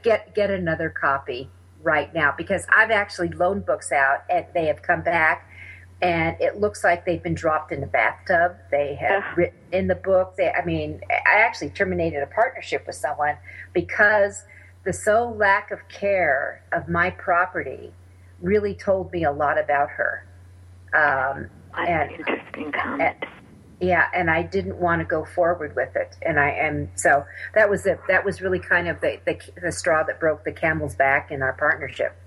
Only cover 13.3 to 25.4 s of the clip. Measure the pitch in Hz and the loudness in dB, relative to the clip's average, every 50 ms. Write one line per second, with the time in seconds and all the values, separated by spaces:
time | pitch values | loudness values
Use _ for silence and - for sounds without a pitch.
13.3 | 147 - - - - - - - - 180 - - - - 214 208 214 208 196 202 | -2 -6 -12 -20 -18 -18 -20 -4 -4 -4 -4 -2 2 4 4 4 6 4 2 2
14.3 | 196 - - - - - - - - - - 190 175 - - 214 208 226 240 240 | 0 -10 -18 -20 -20 -20 -20 -20 -20 -8 -6 -6 -6 -2 0 2 4 4 2 0
15.3 | 226 208 214 196 196 202 - - 202 - - - - - 202 202 202 185 175 151 | 0 2 4 4 4 4 2 -4 -10 -10 -10 -18 -10 -4 -2 0 2 2 2 2
16.3 | 135 139 139 117 - - - - - 170 147 151 170 170 175 185 180 - - 196 | 2 0 0 -4 -8 -12 -8 -4 -4 -4 -2 -2 0 0 0 0 -2 -6 0 2
17.3 | 175 175 180 180 - 170 139 135 127 - - - - - - - - - - - | 4 4 2 2 0 -6 -6 -6 -10 -12 -14 -18 -18 -20 -20 -20 -20 -20 -20 -20
18.3 | - - 175 180 202 214 202 202 196 - - 202 190 190 180 - 185 175 165 147 | -18 -6 -2 2 2 2 2 0 -6 -4 0 0 2 2 0 -4 -2 0 0 0
19.3 | 143 147 151 143 151 151 147 - 143 143 143 143 - - - - - - - - | 2 2 0 2 2 2 2 2 2 2 2 0 0 -2 -2 -2 -2 -4 -12 -18
20.3 | - - - - - - - - - - - - - 156 151 143 135 135 131 139 | -20 -20 -20 -20 -20 -20 -20 -20 -20 -20 -12 0 2 4 4 4 2 2 0 -2
21.3 | 139 147 - - - - - - - - 175 175 175 156 143 - - - 156 - | -4 -6 -10 -12 -16 -20 -20 -12 -8 -4 -2 0 0 0 0 -2 -6 -8 -4 -4
22.3 | - - - - - - - 151 143 - - - 147 139 165 - - - - - | -4 -4 -6 -14 -12 -10 -10 -6 -4 -4 -4 -4 -2 0 0 -2 -2 -4 -12 -12
23.3 | - - - - - - - - - - 180 185 175 165 - - - 180 180 165 | -12 -20 -20 -20 -20 -20 -20 -20 -8 -4 0 0 2 2 0 0 0 -2 0 2
24.3 | 160 165 170 170 - 196 180 190 185 - 175 170 170 165 160 - 175 156 - - | 2 0 0 -2 -4 -4 -4 -4 -4 -2 0 0 2 0 0 -2 -2 -2 -2 -4
25.3 | - 180 | 0 2